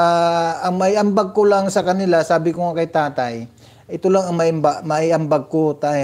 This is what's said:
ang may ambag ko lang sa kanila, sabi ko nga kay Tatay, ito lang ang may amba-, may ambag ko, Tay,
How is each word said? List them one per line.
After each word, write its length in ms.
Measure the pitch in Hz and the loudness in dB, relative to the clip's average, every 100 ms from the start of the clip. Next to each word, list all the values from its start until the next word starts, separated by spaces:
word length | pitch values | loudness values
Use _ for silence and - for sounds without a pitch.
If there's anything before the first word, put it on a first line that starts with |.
| 170 170 170 170 165 165 | 4 2 2 0 -2 -2
ang 160 | 185 180 | -4 0
may 160 | 190 208 | 0 2
ambag 400 | 208 202 196 214 | 2 0 0 2
ko 80 | |
lang 240 | 208 196 196 | 2 2 0
sa 160 | 208 | 0
kanila, 400 | 175 185 190 165 | 0 0 2 2
sabi 320 | 156 170 165 165 | 2 0 0 -2
ko 100 | 175 | -4
nga 140 | 165 | -2
kay 80 | 165 | -2
Tatay, 440 | 160 147 139 120 117 117 - - - - | -2 -2 -2 -6 -6 -12 -18 -20 -20 -14
ito 160 | 170 185 | -4 0
lang 160 | 190 185 | 2 0
ang 80 | |
may 160 | 170 165 | 0 0
amba-, 320 | 160 147 - | 2 0 0
may 300 | 170 156 160 | -2 -2 0
ambag 400 | 160 156 151 131 | 0 0 -2 -2
ko, 240 | 160 156 147 | -2 0 0
Tay, 260 | 147 147 | -2 0